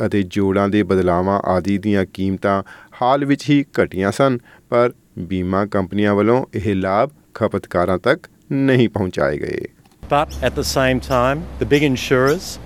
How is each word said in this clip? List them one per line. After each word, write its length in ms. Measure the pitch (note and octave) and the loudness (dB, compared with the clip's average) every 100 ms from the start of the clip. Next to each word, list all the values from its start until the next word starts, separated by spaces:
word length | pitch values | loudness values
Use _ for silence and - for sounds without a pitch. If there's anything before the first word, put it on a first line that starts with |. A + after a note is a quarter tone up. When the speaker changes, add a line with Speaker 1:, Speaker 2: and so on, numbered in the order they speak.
| G#2+ | -2
Speaker 1:
ਅਤੇ 160 | G#2 | -2
ਜੋੜਾਂ 460 | F#2 G2+ G2 F#2+ G2+ | -2 0 0 2 2
ਦੇ 140 | G#2 | 2
ਬਦਲਾਵਾਂ 580 | F#2 F#2+ F2+ F2 F#2+ G2 | 2 2 2 2 0 0
ਆਦਿ 340 | - F#2 F2+ G2+ | 0 -2 0 -2
ਦੀਆਂ 260 | G#2 G2+ F#2 | 0 0 -2
ਕੀਮਤਾਂ 560 | - F#2+ F#2+ G2+ G2 - - - - | -4 -4 -2 0 -2 -4 -16 -20 -4
ਹਾਲ 220 | B2 C#3+ | 0 0
ਵਿੱਚ 240 | C#3 C#3 - | 0 -2 2
ਹੀ 140 | C#3+ C#3+ - | 0 2 -2
ਘਟੀਆਂ 300 | F2+ F2 G2 | -2 0 -2
ਸਨ, 260 | G2+ C#3 B2 - - _ | 2 0 0 -6 -20 _
ਪਰ 220 | A#2+ A#2+ - _ - | 0 0 -2 _ -14
ਬੀਮਾ 460 | F2 F#2 F2+ F#2+ G#2 | -6 -4 0 0 0
ਕੰਪਨੀਆਂ 480 | G#2 F2+ G2 G#2 | -2 -2 0 2
ਵੱਲੋਂ 300 | G2+ G#2 B2+ - | 2 2 2 0
ਇਹ 200 | A2+ G2+ | -4 -2
ਲਾਭ 360 | F#2+ F#2+ G2 C#3 - _ | -2 0 0 0 -4 _
ਖਪਤਕਾਰਾਂ 640 | - G#2+ G2 - F2+ F2 F#2 | -4 -2 -2 -2 -2 0 0
ਤੱਕ 300 | A#2+ D#3 - _ _ | 0 0 -4 _ _
ਨਹੀਂ 360 | C#3 C3+ B2+ A2 | 0 2 4 2
ਪਹੁੰਚਾਏ 500 | G2+ F#2 E2 D2 D2 | 0 -4 0 -2 -2
ਗਏ। 260 | - - - - _ _ - | -6 -8 -8 -14 _ _ -2
Speaker 2:
But 260 | C#3+ D#3+ - | -2 -2 -4
at 160 | B2+ D3 | -4 -4
the 60 | B2 | -4
same 320 | C#3+ C3 B2+ | 0 0 0
time, 420 | - B2+ B2+ D3 F3 - | 0 0 0 -2 -8 -6
the 80 | A2 | 0
big 160 | C#3+ C#3+ | 2 2
insurers 640 | B2 - C3 C3 E3+ - - | 0 0 2 2 0 -4 -14